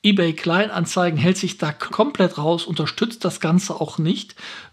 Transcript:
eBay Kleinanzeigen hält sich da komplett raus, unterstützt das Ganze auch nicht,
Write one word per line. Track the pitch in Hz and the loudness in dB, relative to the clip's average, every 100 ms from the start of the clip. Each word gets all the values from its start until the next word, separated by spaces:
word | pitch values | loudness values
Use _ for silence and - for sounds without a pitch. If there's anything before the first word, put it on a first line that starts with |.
eBay | 214 196 170 | 4 4 2
Kleinanzeigen | 156 170 175 214 180 165 185 175 156 | 0 0 2 2 -2 -2 0 2 4
hält | 170 190 | 2 2
sich | 185 - | -2 -4
da | 151 | -4
komplett | 147 - - 269 - 180 175 | -4 -8 0 0 2 0 2
raus, | 151 170 | 0 0
unterstützt | - 170 151 - 233 - 180 | -2 -4 -4 -2 -4 -2 -6
das | - | -2
Ganze | 156 180 - 165 | 2 2 2 -6
auch | 151 - | -6 -2
nicht, | 160 - - - - - - | -2 -2 -6 -16 -16 -16 -10